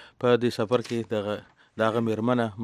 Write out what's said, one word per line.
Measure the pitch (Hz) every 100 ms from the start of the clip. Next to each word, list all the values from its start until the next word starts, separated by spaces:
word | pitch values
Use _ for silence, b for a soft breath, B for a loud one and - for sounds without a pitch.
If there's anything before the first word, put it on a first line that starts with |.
| B B
په | 123 120
دې | 120 -
سفر | 104 123 -
کې | 117 110
دغه، | 107 101 104 - _ b -
د | 110
هغه | 113 113
مېرمنه | 107 117 123 117 101